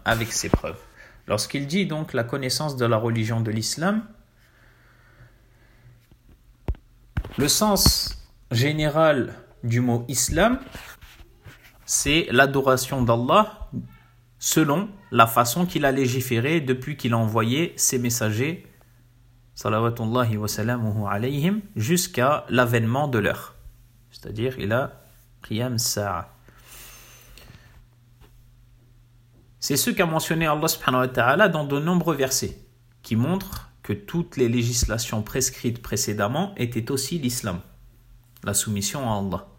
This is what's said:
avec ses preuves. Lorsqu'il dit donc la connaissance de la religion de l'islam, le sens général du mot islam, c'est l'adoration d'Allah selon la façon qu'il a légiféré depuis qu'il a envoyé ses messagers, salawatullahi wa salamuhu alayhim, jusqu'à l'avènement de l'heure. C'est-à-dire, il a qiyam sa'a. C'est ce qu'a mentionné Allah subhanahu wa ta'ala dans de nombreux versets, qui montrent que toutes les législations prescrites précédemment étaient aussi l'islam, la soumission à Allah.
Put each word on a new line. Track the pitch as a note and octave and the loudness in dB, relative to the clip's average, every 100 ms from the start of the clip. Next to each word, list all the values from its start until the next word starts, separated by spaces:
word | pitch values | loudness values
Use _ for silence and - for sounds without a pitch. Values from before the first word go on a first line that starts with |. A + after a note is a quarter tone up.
| - | -2
avec | A2+ A2 | 0 0
ses | - F2 | -4 0
preuves. | E2+ D2+ - - - - - - | 0 0 -10 -14 -20 -20 -20 -2
Lorsqu'il | G#2 - C#3 C#3 | -2 0 -4 -2
dit | F3+ F3 | 0 0
donc | D#3 D#3 | -2 -2
la | B2+ | -2
connaissance | A#2 C#3 C3 - D#3 C3+ | -2 -2 -2 -2 -2 0
de | A#2 | 2
la | A2+ | 2
religion | A#2 A#2 A2 A#2 | 2 0 0 0
de | A2 | 0
l'islam, | A2 A2+ - F3 G#3+ - - - _ _ _ - _ _ _ _ - - _ _ _ _ _ - - _ _ _ - _ _ - - - - - - - - | -2 -4 -2 0 -2 -4 -14 -20 _ _ _ -20 _ _ _ _ -20 -20 _ _ _ _ _ -20 -20 _ _ _ -20 _ _ -6 -6 -10 -20 -8 -6 -4 0
le | C#3+ | 2
sens | - G#3+ G3 - - - - - - - | 4 4 4 4 2 -2 -8 -16 -20 -4
général | A#2 C#3 D#3 D3+ D3 D#3+ C#3+ A2+ - - - | 0 2 2 0 4 4 4 0 -6 -20 -10
du | A#2+ A#2 | -2 0
mot | B2 A#2+ A#2+ | 2 0 0
islam, | B2+ - D3+ G#3+ B3+ - - - - - - - - - - - - - | -2 0 2 2 2 -4 -16 -18 -20 -20 -20 -20 -20 -20 -20 -20 -20 -4
c'est | - C#3+ D3+ - | -2 2 2 4
l'adoration | A#2 C3+ C#3 C3 C3 - C#3 | 4 4 4 4 2 2 0
d'Allah | A#2 A#2 B2 F3+ G#3+ - - B2 - - - _ _ _ | 2 2 4 4 4 -2 -12 -10 -12 -16 -20 _ _ _
selon | - - D3+ D3 G#3+ - - | -2 2 4 2 -2 -10 -2
la | A#2+ A2+ | 4 6
façon | A#2+ A#2 F3 F3+ | 6 2 2 0
qu'il | D#3 C#3+ | 0 0
a | |
légiféré | C3+ B2+ A#2+ A#2 A2+ B2+ E3+ | 2 2 0 0 0 2 0
depuis | C3 B2+ C3+ D3 | 0 -2 -4 -6
qu'il | A#2+ | 0
a | A#2 | 2
envoyé | A2 A2+ A2+ C3 E3+ - | 2 2 2 0 -2 0
ses | - C3 | 0 0
messagers, | A#2+ A#2+ G#2+ G#2+ C#3 F3+ - - - - _ _ - _ _ - | 0 0 0 0 -2 -4 -12 -20 -20 -20 _ _ -20 _ _ -8
salawatullahi | A2 G#2+ A#2 A#2 A2+ A#2+ A#2 G#2+ | -2 0 0 -2 -2 0 0 0
wa | G#2+ | -2
salamuhu | - G#2+ B2 A2 G#2 G2+ | -4 -2 -2 -2 -2 -2
alayhim, | G2+ B2 C#3+ E3 G#3+ - - | -2 -2 0 0 0 -4 -6
jusqu'à | A2 F3 - - B2+ D3 - | 0 0 0 0 2 2 2
l'avènement | A#2+ A#2+ A#2 A2+ C3 D3+ | 2 4 2 2 0 0
de | A#2+ | 0
l'heure. | G2+ - - - - - - _ _ | 0 -2 -8 -18 -20 -20 -20 _ _
C'est-à-dire, | - - G#2 B2+ - | -18 -12 -6 -6 -4
il | G2+ | -2
a | A#2 C3+ - - - - - | -2 -2 -8 -20 -20 -20 -20
qiyam | - A2 B2+ A#2 | -8 -4 -4 -2
sa'a. | - - G2+ F2 - - - - - - - - - - - - - - - - - _ _ - - - - - - - - - _ _ _ _ _ _ | -2 -2 -4 -4 -8 -16 -20 -20 -20 -20 -20 -20 -20 -20 -20 -20 -20 -20 -20 -20 -20 _ _ -20 -20 -20 -20 -20 -20 -20 -20 -20 _ _ _ _ _ _
C'est | - C#3+ | -2 0
ce | - | 0
qu'a | G#3 F3 | 2 2
mentionné | D#3+ - E3 D#3+ | 2 0 0 2
Allah | D3+ D#3+ | 2 0
subhanahu | - - B2+ | -2 0 2
wa | B2+ | 2
ta'ala | B2+ A#2+ D3 G#3 | 2 4 6 4
dans | D#3+ C#3+ | 4 -2
de | C#3+ | -2
nombreux | D#3 F3+ E3+ C#3+ | 2 2 2 0
versets, | C3 - G2 - - _ _ _ | 0 0 -4 -8 -18 _ _ _
qui | - A2+ | -2 0
montrent | C3 F#3+ - - - - | 2 0 -4 -12 -14 -14
que | - | -8
toutes | G3 - E3+ E3 - | -8 -4 -4 -4 0
les | A#2+ | 2
législations | A#2+ A#2 A#2 - A2 - A2+ | 2 0 0 0 -2 -2 -4
prescrites | G#2+ C#3 B2+ - B2+ A#2 | -4 -2 -2 -2 -4 -4
précédemment | - G#2 - G#2 G#2 C#3+ F#3+ - | -4 -4 -2 -2 -2 -2 -4 -4
étaient | B2 A#2+ A2+ | -4 -4 -4
aussi | C#3 - E3+ | -4 -4 -4
l'islam, | - A#2+ G#2+ F2+ - - - - - - _ - | -4 -4 -4 -6 -10 -20 -20 -20 -20 -20 _ -10
la | G#2 | -4
soumission | G2+ - G2+ G2 D3+ B2+ | -2 -2 -2 -4 -4 -2
à | G#2 | -2
Allah. | G2 F2 - | -2 -6 -8